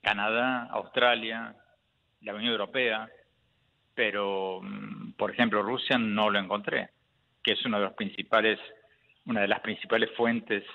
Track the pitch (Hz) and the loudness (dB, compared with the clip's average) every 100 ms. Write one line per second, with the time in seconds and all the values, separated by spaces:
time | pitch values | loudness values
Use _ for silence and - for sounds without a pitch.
0 | - 104 104 117 127 127 117 - 98 - | 0 0 0 0 0 -2 -4 -8 -4 4
1 | 123 117 113 113 113 110 _ _ _ _ | 4 4 0 -6 -8 -14 _ _ _ _
2 | _ _ - 104 117 110 98 131 123 110 | _ _ -10 -4 0 0 0 0 0 0
3 | 110 - _ _ _ _ _ _ _ - | -4 -14 _ _ _ _ _ _ _ -2
4 | 113 101 101 98 95 92 95 101 104 101 | 0 2 0 0 -2 -6 -8 -10 -10 -12
5 | 92 - 104 - 117 104 101 123 - 123 | -12 -4 -4 2 2 2 0 -2 0 0
6 | 113 104 107 101 92 104 101 - - _ | 2 2 4 2 0 -4 -2 -4 -6 _
7 | _ _ _ _ - 104 - 107 98 - | _ _ _ _ -2 0 0 0 0 -2
8 | 101 - - 113 110 104 - - _ _ | -6 -6 2 4 4 0 -6 -20 _ _
9 | _ _ - 110 101 104 - 104 - 113 | _ _ -4 0 2 0 -2 -8 0 2
10 | 113 - 117 117 110 104 - | 2 2 2 2 0 -4 -4